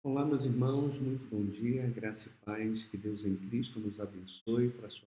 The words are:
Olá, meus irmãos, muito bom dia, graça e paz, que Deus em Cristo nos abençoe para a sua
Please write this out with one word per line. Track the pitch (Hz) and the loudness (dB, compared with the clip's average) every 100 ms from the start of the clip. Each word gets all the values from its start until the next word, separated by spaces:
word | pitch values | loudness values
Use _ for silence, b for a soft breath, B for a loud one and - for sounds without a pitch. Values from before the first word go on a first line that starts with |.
| 139 | 2
Olá, | 139 147 | 2 4
meus | 139 | 4
irmãos, | 127 123 131 139 143 131 | 4 4 4 4 2 2
muito | 131 131 - | 0 -2 -2
bom | 107 101 | 0 0
dia, | 107 120 131 127 | 0 2 2 2
graça | 117 110 107 - | 0 -4 -6 -14
e | - 104 | -12 -6
paz, | 107 110 110 | -2 0 -2
que | - 98 | -4 -6
Deus | 104 104 | -4 -2
em | 104 95 | 0 0
Cristo | 98 120 123 113 | 0 -2 -2 -4
nos | 107 101 | -6 -4
abençoe | 101 98 92 - - 117 123 | -8 -8 -14 -10 0 2 2
para | 123 104 | 0 -12
a | |
sua | - _ | -14 _